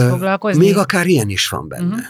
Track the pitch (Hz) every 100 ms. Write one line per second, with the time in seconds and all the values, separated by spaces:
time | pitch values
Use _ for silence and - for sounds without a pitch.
0 | 123 175 190 196 214 160 196 196 143 190
1 | 175 160 101 95 - 76 78 64 175 208